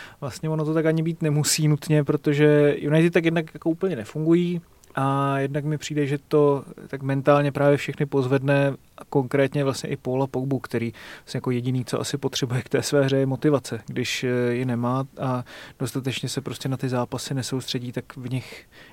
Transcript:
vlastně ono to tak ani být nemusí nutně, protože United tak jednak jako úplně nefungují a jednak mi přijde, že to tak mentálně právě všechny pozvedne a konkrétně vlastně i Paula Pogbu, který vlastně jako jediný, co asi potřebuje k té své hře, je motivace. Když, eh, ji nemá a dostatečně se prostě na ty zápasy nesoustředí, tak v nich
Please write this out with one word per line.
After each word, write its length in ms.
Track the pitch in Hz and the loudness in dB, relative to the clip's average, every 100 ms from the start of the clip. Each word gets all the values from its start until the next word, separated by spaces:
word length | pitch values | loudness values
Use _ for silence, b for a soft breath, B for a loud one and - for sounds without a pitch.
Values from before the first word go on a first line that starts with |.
| B B | B B
vlastně 280 | 139 - 156 | -12 -6 -4
ono 160 | 156 151 | -2 0
to 80 | |
tak 120 | 160 160 | 0 2
ani 180 | 160 | 2
být 180 | 160 165 | 0 -2
nemusí 460 | 156 147 139 - 151 | 0 0 0 2 2
nutně, 360 | 147 - 151 | 2 4 4
protože 720 | 143 151 151 143 151 147 147 - | 4 0 2 4 6 6 6 4
United 340 | 143 156 175 | 2 4 4
tak 120 | 180 165 | 4 2
jednak 280 | 170 160 | 0 -2
jako 160 | - 165 | -4 -4
úplně 260 | 165 190 135 | -2 -2 -4
nefungují 680 | 104 151 156 170 175 175 - _ - - | -6 -2 2 4 2 -2 -8 _ -10 -2
a 420 | 135 139 139 139 | 0 2 0 0
jednak 260 | 139 147 147 | -2 -2 -2
mi 120 | 151 | -4
přijde, 300 | - 147 143 | -4 -2 0
že 100 | 143 - | -2 0
to 360 | 151 147 139 - - - | 4 4 2 -2 -16 -12
tak 140 | 139 | -8
mentálně 500 | 135 135 135 143 143 | -2 0 4 4 4
právě 260 | 131 143 143 | 2 4 4
všechny 280 | - - 143 | 0 -4 -2
pozvedne 680 | 139 127 135 139 139 139 - _ - | 0 2 2 2 2 2 -2 _ -20
a 40 | - | -4
konkrétně 540 | 143 131 139 135 147 | -2 0 2 2 0
vlastně 260 | 135 135 135 | -2 -2 -6
i 60 | 139 | -6
Paula 300 | - 131 135 | -4 -2 -2
Pogbu, 320 | 131 135 131 | -2 -2 -4
který 340 | - 120 117 - B B B | -2 -4 -4 -8 B B B
vlastně 120 | 131 | -6
jako 140 | 127 | -2
jediný, 340 | 123 123 127 120 | -2 -2 -2 -2
co 160 | - | -4
asi 160 | - 139 | -4 -4
potřebuje 440 | 135 - 127 127 | -4 -4 -2 -4
k 80 | - | -2
té 140 | 135 | -2
své 200 | - 147 | 0 2
hře, 140 | 135 135 | 2 2
je 80 | 135 | 0
motivace. 560 | 131 156 139 - 113 - | 0 2 2 0 -10 -8
Když, 360 | 123 120 - | -6 -4 -4
eh, 300 | 127 123 123 | -2 0 0
ji 120 | 120 127 | -2 -2
nemá 420 | 120 120 131 135 - | -2 0 -2 -4 -6
a 220 | 131 127 120 B B B | -4 -4 -6 B B B
dostatečně 500 | 131 139 131 117 127 | -6 -4 -4 -4 -6
se 120 | - | -6
prostě 280 | - 120 139 | -8 -6 -6
na 80 | 131 | -4
ty 120 | 135 | -2
zápasy 440 | 123 120 131 - | -2 -2 -6 -6
nesoustředí, 580 | 135 117 135 - 131 123 | -6 -4 -6 -6 -8 -8
tak 260 | 127 - 139 | -10 -12 -12
v 120 | 123 | -8
nich 360 | 127 - - - B B | -8 -8 -16 -20 B B